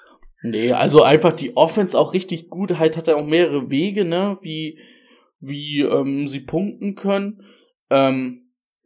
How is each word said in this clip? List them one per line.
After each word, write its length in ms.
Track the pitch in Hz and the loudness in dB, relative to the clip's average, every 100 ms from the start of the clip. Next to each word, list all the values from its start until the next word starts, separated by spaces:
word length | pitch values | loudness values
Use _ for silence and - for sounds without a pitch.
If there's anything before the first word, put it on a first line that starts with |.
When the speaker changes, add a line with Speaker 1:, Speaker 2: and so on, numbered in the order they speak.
| _ _ - _ | _ _ -20 _
Speaker 1:
Nee, 300 | 120 107 117 | -6 -2 0
also 300 | 123 139 147 | 2 4 6
einfach 260 | 127 151 175 | 8 6 4
Speaker 2:
Das 60 | 156 | 2
Speaker 1:
die 160 | 135 | -2
Offense 420 | 131 160 214 185 123 | 2 2 2 0 0
auch 180 | - | 0
richtig 340 | 185 190 165 - | -2 -4 -10 -10
gut. 300 | 175 196 160 | -8 -4 0
Halt 180 | 160 160 | 0 0
hat 100 | 160 | -2
er 120 | 151 | 0
auch 80 | 147 | 2
mehrere 440 | 165 170 143 127 | 2 2 0 -2
Wege, 360 | 139 160 196 175 | -2 -2 -2 -2
ne, 320 | 175 202 190 | -2 -2 -4
wie, 400 | 160 156 156 - - _ _ _ _ _ | -10 -8 -10 -12 -20 _ _ _ _ _
wie, 440 | 135 143 147 147 | -12 -10 -6 -2
ähm, 440 | 139 143 139 139 143 | 0 0 -2 -4 -4
sie 140 | 139 | -8
punkten 540 | 139 160 202 - 202 | -6 -4 -4 -6 -10
können. 480 | 196 196 196 202 214 - _ _ _ - | -6 -2 -2 -4 -10 -18 _ _ _ 0
Ähm, 600 | 135 135 131 127 123 _ _ _ _ | 2 2 0 -4 -10 _ _ _ _